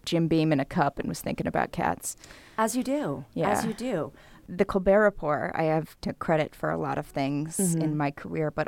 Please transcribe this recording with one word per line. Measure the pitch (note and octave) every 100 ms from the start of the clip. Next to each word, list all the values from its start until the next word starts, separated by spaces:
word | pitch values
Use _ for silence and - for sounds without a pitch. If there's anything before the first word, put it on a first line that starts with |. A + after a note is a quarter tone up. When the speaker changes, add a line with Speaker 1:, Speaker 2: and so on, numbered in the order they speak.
| -
Speaker 1:
Jim | E3 E3
Beam | E3 D#3
in | D3
a | C#3
cup | F3+ C#3+ -
and | -
was | E3
thinking | - - -
about | - -
cats. | - - - - - - - - -
Speaker 2:
As | A3 A#3+
you |
do. | B3 C#4+ G#3+ C#3 C#3+
Speaker 1:
Yeah. | - E3+
Speaker 2:
As | G#3 A3+
you |
do. | G#3+ B3 F#3+ C3+ - - - -
Speaker 1:
The | F3+ -
Colbert | G3+ F#3 G3
Report, | G#3 - D3+ D3 F3 -
I |
have | D#3+ D#3+ D#3+ -
to | -
credit | - - D#3+ D3 -
for | D#3
a | E3
lot | D3+ C#3
of | -
things | - C#3 C#3+ D#3 -
Speaker 2:
Mm-hmm. | F#3 E3
Speaker 1:
in | D#3 D3+
my | C#3+
career, | - - E3 D3+
but | D3+